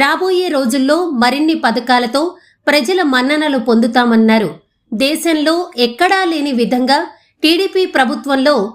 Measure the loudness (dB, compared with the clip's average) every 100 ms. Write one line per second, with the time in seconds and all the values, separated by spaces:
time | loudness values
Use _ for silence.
0 | 0 0 0 0 0 -2 -2 0 0 0
1 | 0 0 0 2 0 0 -2 -2 0 0
2 | 0 -2 -4 -6 _ _ -2 0 0 0
3 | 2 0 0 0 0 -2 0 2 2 2
4 | 2 4 4 2 0 -6 _ _ _ -2
5 | -2 0 -2 0 0 -2 -4 -2 -2 0
6 | 0 2 0 -2 -2 -2 0 0 2 0
7 | -2 -12 _ _ 0 2 0 -2 0 0
8 | 0 -2 -2 0 2 0 -2